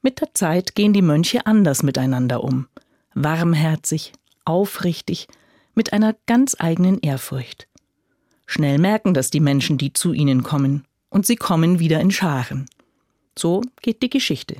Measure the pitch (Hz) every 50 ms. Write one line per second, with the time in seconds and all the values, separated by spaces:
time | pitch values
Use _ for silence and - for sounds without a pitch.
0 | - 269 254 - 311 - _ - 196 160 160 180 180 - _ - 208 208 208 202
1 | 185 160 147 156 170 - - 240 - 220 214 214 202 156 135 - - 139 131 135
2 | 131 131 131 123 127 123 123 117 - 135 131 131 131 _ _ - _ _ _ _
3 | _ _ _ - 139 151 160 165 170 170 170 151 156 160 156 151 - - 160 156
4 | - - - _ _ _ _ _ _ - 160 180 202 196 - - - 175 160 -
5 | - - 175 - - - _ _ _ _ _ _ _ _ _ 226 226 - - 208
6 | 220 214 220 _ _ - 233 240 269 262 - - - 165 165 160 180 185 190 -
7 | - 147 135 127 - - 135 131 123 - - _ - _ _ - _ _ _ _
8 | _ _ _ _ _ _ _ _ _ - - - 151 143 139 143 175 190 214 220
9 | _ 196 180 135 131 - - 147 156 143 139 139 127 - 156 131 143 - _ -
10 | - 175 151 - 147 139 131 127 120 - 156 143 139 135 139 143 - _ _ _
11 | _ _ - 196 185 - 240 - - - 180 160 165 170 180 170 165 160 160 156
12 | - 185 190 - 196 170 143 131 123 - 131 131 135 - _ _ _ _ _ _
13 | _ _ _ _ _ _ _ - - 170 175 196 240 247 _ _ - 240 220 _
14 | 262 247 - 269 - - 156 - - - -